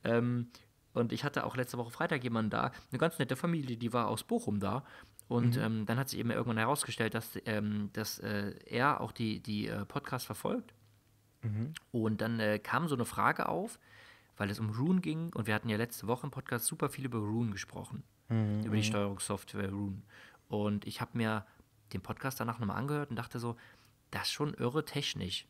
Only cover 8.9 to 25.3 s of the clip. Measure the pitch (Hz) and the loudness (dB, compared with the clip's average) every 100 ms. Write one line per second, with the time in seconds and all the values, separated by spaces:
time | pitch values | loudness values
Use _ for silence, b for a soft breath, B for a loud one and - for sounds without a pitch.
8.9 | 147 113 - 113 107 - 104 107 107 101 | 2 -2 -2 -2 -2 -2 -2 -2 -4 -4
9.9 | 135 - 127 - 107 - 254 - - - | -6 -4 -6 -6 -4 -2 -2 -4 -20 -20
10.9 | _ _ _ _ _ 113 104 123 160 - | _ _ _ _ _ -4 -2 -4 -6 -6
11.9 | 120 110 107 110 117 107 107 - 123 165 | 0 2 2 0 2 2 2 0 0 2
12.9 | 135 117 - 110 160 - 165 220 - B | 0 -2 2 2 4 2 0 -2 -8 B
13.9 | B B B B - 101 104 110 107 147 | B B B B -2 -2 0 0 2 4
14.9 | 185 170 160 165 - 107 107 117 107 117 | 4 2 -2 -2 -2 0 2 2 0 0
15.9 | - 98 123 147 135 - 120 - 160 139 | -4 -2 -2 -2 -8 -4 -2 -2 0 -2
16.9 | - 131 120 104 110 117 98 - - - | -2 -4 0 0 2 0 -2 -8 -10 -10
17.9 | 104 - _ _ 113 107 104 110 107 107 | -10 -12 _ _ 2 4 2 2 2 2
18.9 | 107 101 101 - 101 - 107 98 98 101 | 2 0 -2 -4 -4 -4 -4 -2 -2 -2
19.9 | 95 - B B B _ 107 104 104 107 | -4 -10 B B B _ 0 2 2 -2
20.9 | - 120 120 113 110 - B - _ _ | -6 -4 0 0 0 -4 B -20 _ _
21.9 | - - 110 139 127 120 117 107 92 135 | -8 -6 -6 -4 -2 -4 0 0 0 0
22.9 | 147 147 117 123 123 117 113 B B B | -2 -2 -4 -4 -4 -4 -6 B B B
23.9 | B _ - 98 - 147 - 120 147 151 | B _ -4 -4 0 -2 0 0 0 -2
24.9 | 147 - 104 92 | -2 -2 -2 -4